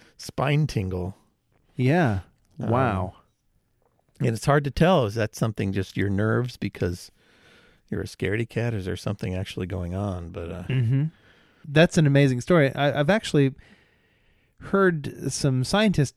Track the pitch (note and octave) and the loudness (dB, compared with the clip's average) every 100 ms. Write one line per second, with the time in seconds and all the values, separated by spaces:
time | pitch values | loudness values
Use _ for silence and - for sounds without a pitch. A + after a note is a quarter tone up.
0 | _ _ - - C3 D3 D3+ - F#2 F2+ | _ _ -14 -4 0 0 0 -2 -4 -4
1 | F2+ - _ _ _ _ _ - B2+ E3+ | -6 -10 _ _ _ _ _ -2 0 2
2 | D3 G2 - _ _ - A2+ A#2 C3 F#2+ | 2 0 -4 _ _ -10 -2 0 0 -2
3 | F2+ - _ _ _ _ _ _ _ _ | -6 -10 _ _ _ _ _ _ _ _
4 | _ _ B2+ A2+ - C#3+ C#3+ - E3+ F#3 | _ _ -2 -2 2 2 0 2 4 4
5 | A2+ A2 G#2+ - - G#2+ G2+ G2 F#2+ - | 2 0 -4 -2 -4 -2 -2 -2 -4 -4
6 | G2 G2 A2 A2+ B2 - G2+ - F2+ F2 | -2 0 0 0 -2 -6 -8 -4 -4 -4
7 | - _ _ _ _ _ _ _ _ - | -12 _ _ _ _ _ _ _ _ -8
8 | G2+ - F#2 G#2 A2+ - A#2 A2+ F#2 F#2 | -8 -6 -4 -2 -4 -4 -4 -4 -6 -6
9 | - G2+ F#2 F#2 G2 - F2+ F#2+ F2 F#2 | -6 -6 -6 -6 -6 -8 -6 -6 -6 -4
10 | G2+ F2+ E2+ F2 E2+ F2 F2+ B2+ A#2 C3+ | -4 -6 -10 -12 -10 -10 -4 -2 0 0
11 | D#3 - _ _ _ _ D#3+ D3 E3+ - | -2 -6 _ _ _ _ -2 4 4 6
12 | D3+ C#3 C#3 B2 - F3 C#3 - C#3+ C3 | 4 6 4 2 2 4 4 2 -2 0
13 | D3 G#3+ - D3+ C#3 C3 - _ _ _ | 0 0 2 2 2 0 -20 _ _ _
14 | _ _ _ _ _ _ - G3 F#3+ E3 | _ _ _ _ _ _ -2 2 4 2
15 | C3+ - - - C#3+ C3 B2+ G3+ A3 D#3+ | -4 -6 -6 -2 0 0 2 2 4 4
16 | C#3 | 0